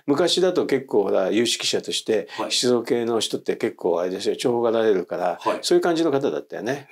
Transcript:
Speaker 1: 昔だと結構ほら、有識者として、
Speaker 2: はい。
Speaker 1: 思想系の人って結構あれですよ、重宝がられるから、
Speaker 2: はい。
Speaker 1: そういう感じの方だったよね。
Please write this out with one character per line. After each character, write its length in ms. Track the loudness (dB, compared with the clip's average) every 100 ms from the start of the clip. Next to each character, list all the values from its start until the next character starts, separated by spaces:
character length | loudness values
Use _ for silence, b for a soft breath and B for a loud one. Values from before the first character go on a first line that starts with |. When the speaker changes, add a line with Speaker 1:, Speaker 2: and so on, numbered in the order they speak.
| -2
Speaker 1:
昔 340 | 2 2 2
だ 140 | 2
と 100 | 2
結 220 | 0 0 2
構 160 | 0
ほ 80 | 2
ら、 200 | 2 2
有 140 | 2
識 220 | 0 0 -2
者 160 | -2
と 100 | -4
し 100 | -6
て、 260 | -2 -2 -2
Speaker 2:
は 140 | -8
い。 0 |
Speaker 1:
思 60 | -4
想 300 | 0 2 2
系 220 | 2 -2
の 160 | 0 -2
人 160 | -2 -6
っ 40 |
て 160 | -4 -2
結 200 | -2 -2
構 240 | 0 0
あ 40 |
れ 60 | 0
で 80 | -2
す 60 | -2
よ、 60 | 0
重 120 | 0
宝 120 | 2
が 80 | 2
ら 160 | 2 2
れ 80 |
る 100 | 2
か 140 | 0 -2
ら、 200 | -2 -2
Speaker 2:
は 120 | -2 -2
い。 20 |
Speaker 1:
そ 140 | 2
う 20 | 2
い 40 |
う 20 |
感 140 | 2 0
じ 60 |
の 80 | 0
方 200 | 0 0
だ 80 | -4
っ 40 |
た 140 | -8 -8
よ 60 |
ね。 260 | -6 -6 -6